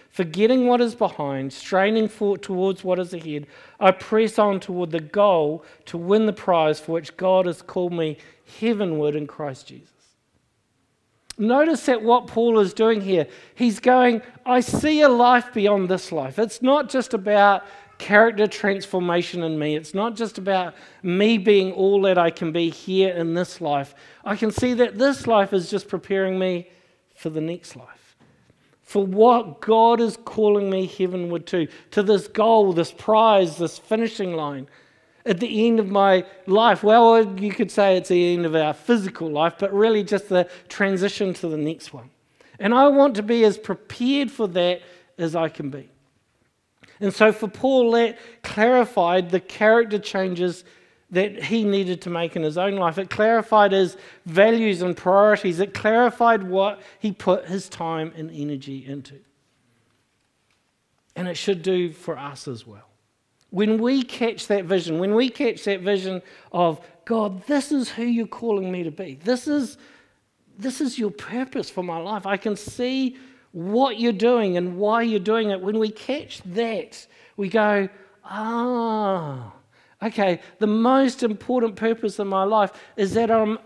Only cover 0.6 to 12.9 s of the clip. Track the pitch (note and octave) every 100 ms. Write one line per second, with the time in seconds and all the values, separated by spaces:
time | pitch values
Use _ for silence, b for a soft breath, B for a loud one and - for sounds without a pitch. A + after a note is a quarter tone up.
0.6 | A#3+ B3 A#3+ A#3 G3+ - C#3+ C3+ C3+ -
1.6 | - F#3+ G3 A3 A3 - G3+ G3 - F#3
2.6 | F#3+ F#3+ F#3+ F3+ F3+ F3 D#3+ D3 D3 B
3.6 | B B F#3+ F#3+ - A3 A3 G#3+ G#3 G3
4.6 | - F3+ F3 E3 D3+ G3+ G3+ F3 D3 D#3+
5.6 | B B - E3+ E3+ G#3 G#3+ - - E3+
6.6 | D#3 D3+ - E3 D#3 - F#3 F#3 F3+ E3
7.6 | - F#3+ F3+ F3 D#3 D3 B B _ -
8.6 | A3 G#3+ G3 D#3 D3+ D3+ D3 - D3 C3
9.6 | - B2+ _ _ _ _ _ _ _ _
10.6 | _ _ _ _ _ _ _ - G#3+ B3+
11.6 | D#4+ D#4 - A#3+ A3 A#3+ A#3+ A3+ A#3 A3
12.6 | G3 - A3